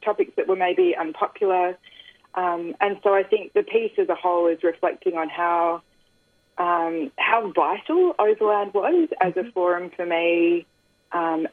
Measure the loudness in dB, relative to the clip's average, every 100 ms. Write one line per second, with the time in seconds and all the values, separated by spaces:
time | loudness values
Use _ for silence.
0 | -4 -2 -2 -2 -2 0 0 2 2 2
1 | -4 -4 -6 -2 0 2 0 -4 _ -20
2 | -20 _ _ -4 -4 -4 -8 -4 -2 0
3 | 2 2 2 -2 0 -2 0 -2 -2 -2
4 | -2 0 0 2 2 2 -2 0 -4 -2
5 | -4 -2 -6 -2 0 2 0 -2 _ _
6 | _ _ _ _ _ -4 0 0 0 -4
7 | -6 -4 0 0 0 0 0 -2 -2 2
8 | 2 2 2 2 2 2 0 -2 2 2
9 | 0 0 -2 -2 -6 -2 0 0 -4 -8
10 | -4 0 2 2 2 2 -4 _ _ _
11 | -8 -4 -2 -2 -2